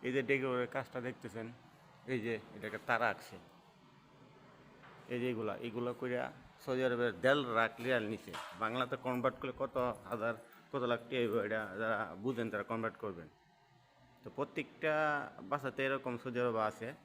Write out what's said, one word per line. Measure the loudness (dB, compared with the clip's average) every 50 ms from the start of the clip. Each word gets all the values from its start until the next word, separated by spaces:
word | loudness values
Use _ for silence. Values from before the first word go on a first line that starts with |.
| -2
এই | 0 0
যে | 0 4 4
ডেকোরের | 2 2 4 2 2 0 0 0 -2
কাজটা | -4 -4 -4 -6 -6 -4 -4
দেখতেছেন, | -6 -6 -10 -10 -8 -6 -8 -8 -10 -14 -18 -20 -20 -20 -20 -20 -20 -18 -6 -2 -2
এই | -2 0
যে | 0 -2 -2 -4 -10 -12
এটা | -8 -8 -6
একটা | -6 -6 0 2
তারা | 2 4 4 2
আঁকছে, | 2 0 -6 -14 -16 -16 -16 -18 -20 -20 -20 -20 -20 -20 -20 -20 -20 -20 -20 -20 -20 -20 -20 -20 -20 -20 -20 -20 -20 -20 -20 -20 -20 -20 -20 -20 -20 -18 -8 -6 -4
এই | -2
যে | 0 0 0
এগুলা, | 0 -2 -2 -4 -4 -6 -6
এগুলা | -4 -2 -2 -2 -2 -2
কইরা | -2 -2 0 0 -2 -2 -6 -10 -20 -20 -20 -14 -4
সৌদি | -2 0 2 4 4
আরবের | 4 4 2 2 2 4 6
দেড় | 6 6 6 4 4 4 4
লাখ | 4 4 2 -2 0
রিয়াল | 4 4 4 4 2 -2
নিছে। | -4 -6 -8 -10 -8 -8 -10 -6 -2 -2
বাংলাতে | 0 2 2 0 0 0 -2 0
কনভার্ট | 0 0 4 4 2 2 2
করলে | -6 -6 -2 -2
কত | -4 -2 2 2 2 2 0 -2 -4 -4
হাজার, | -2 0 0 0 0 -2 -6 -18 -20 -20 -20 -6
কত | -2 0 2 2
লাখ | 2 2 0 -2
টাকা | 2 2
হইব, | 4 4 4 2 2 2
এটা | 0 0 0 -2 -4 -2
যারা | 0 2 2 2 0 -2 -6 -4 -2
বুঝেন | -2 0 0 -2 -2
তারা | 0 -2 -2 0
কনভার্ট | -2 0 0 -2 -4 -4 -6
করবেন। | -6 -6 -6 -10 -14 -16 _ _ _ _ _ -20 _ -20 -20 _ _ _ -20 -20 -20 -20 -16
তো | -16 -12 -4 -4
প্রত্যেকটা | -4 -4 -2 -6 -6 -6 -8 -4 -2 0 2 4 2 2 2 0 -2 -4 -10 -12 -6 -2
বাসাতে | -2 -2 -2 -2 0 0 2 2
এরকম | 2 0 0 -2 -4 -4 -4
সৌদি | -4 0 2 2
আরবে | 2 4 4 2 2
আছে | 0 -2 -8 -8 -8 -10 -16